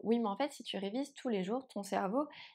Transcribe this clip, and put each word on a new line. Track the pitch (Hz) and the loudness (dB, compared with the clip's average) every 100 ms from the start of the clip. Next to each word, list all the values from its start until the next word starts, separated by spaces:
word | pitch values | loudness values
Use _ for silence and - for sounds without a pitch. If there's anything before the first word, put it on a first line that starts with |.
Oui, | 202 233 | 2 4
mais | 220 | 4
en | 196 | 2
fait, | 285 | -2
si | - | -2
tu | - 196 | -6 -4
révises | 196 240 285 | -2 -2 -4
tous | - 262 | -4 0
les | 202 | 2
jours, | 180 247 262 | 2 0 -2
ton | 208 | -8
cerveau, | 196 196 196 247 294 - - | 0 2 2 2 0 -4 -14